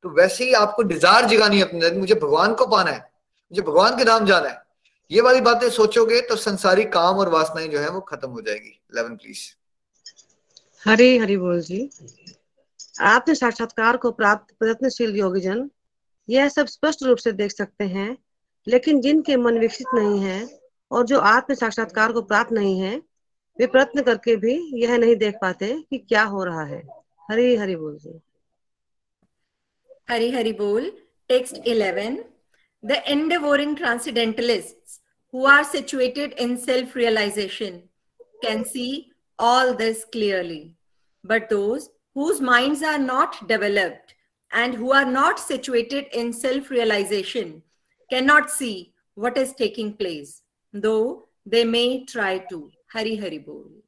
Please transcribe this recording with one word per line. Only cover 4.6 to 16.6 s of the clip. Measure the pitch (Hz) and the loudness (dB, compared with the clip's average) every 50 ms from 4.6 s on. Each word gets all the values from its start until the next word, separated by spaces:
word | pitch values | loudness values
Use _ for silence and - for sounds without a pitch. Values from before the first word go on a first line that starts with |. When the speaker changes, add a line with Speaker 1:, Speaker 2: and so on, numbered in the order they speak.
| _ _ _ _ _ _ _ _ _ _ | _ _ _ _ _ _ _ _ _ _
Speaker 1:
ये | 151 202 | 2 4
वाली | 240 254 254 262 | 6 6 6 6
बातें | 240 233 233 233 247 240 | 6 4 4 4 2 0
सोचोगे | 226 - 214 214 214 233 226 226 233 240 | 2 2 2 2 4 2 2 4 2 0
तो | 247 - 233 | 0 -2 -4
संसारी | 208 - 214 202 190 - 196 185 190 220 | -4 -2 -4 -4 0 2 2 4 4 2
काम | 220 - 180 165 175 190 | 0 0 2 2 2 2
और | 196 190 180 | 2 0 2
वासनाएं | 165 160 156 156 - 165 160 160 | 2 2 2 0 -2 -8 -8 -6
जो | 151 147 | -4 -4
है | 147 151 | -4 -4
वो | 175 190 | -6 -8
खत्म | 190 - 147 135 - 131 | -12 -12 -14 -12 -12 -12
हो | 123 117 | -12 -10
जाएगी। | 104 107 104 107 107 - - _ _ _ - | -8 -8 -8 -8 -10 -18 -20 _ _ _ -8
इलेवन | 117 113 117 117 | -8 -6 -6 -8
प्लीज। | 101 _ 107 - - - - _ _ _ _ _ _ _ _ _ _ _ - _ _ - _ _ _ _ _ _ _ _ _ _ _ - | -16 _ -18 -16 -16 -16 -18 _ _ _ _ _ _ _ _ _ _ _ -20 _ _ -20 _ _ _ _ _ _ _ _ _ _ _ 2
Speaker 2:
हरि | 214 220 226 240 254 254 240 | 2 6 8 8 8 8 6
हरि | 220 190 202 | 4 2 0
बोल | 196 180 180 175 175 | 0 0 0 -2 -2
जी। | 165 156 180 196 254 285 - - - - - _ _ - - _ _ _ _ _ _ _ _ _ - _ _ - | -4 -6 -8 -8 -8 -8 -12 -20 -20 -20 -20 _ _ -20 -20 _ _ _ _ _ _ _ _ _ -20 _ _ 0
आपने | - 202 214 254 262 - 311 | 2 4 4 4 4 2 0
साक्षात्कार | 277 - 240 226 - 233 233 - - 220 226 240 | 2 0 -2 -2 -2 -8 -8 -4 0 0 0 0
को | 254 247 240 | 2 -2 -4
प्राप्त | 233 - 226 202 208 208 _ _ _ _ | -2 0 2 2 2 2 _ _ _ _
प्रयत्नशील | 226 220 226 226 262 262 247 - 240 226 202 | -2 -2 -2 0 -2 -4 -2 -2 -4 -2 0
योगीजन | 202 202 190 180 196 180 185 190 226 262 285 _ _ _ _ _ _ _ _ _ _ _ - | 0 -2 0 -2 -2 -2 -2 -4 -4 -6 -8 _ _ _ _ _ _ _ _ _ _ _ -2
यह | 226 262 277 285 | 0 2 2 2
सब | - - | 2 0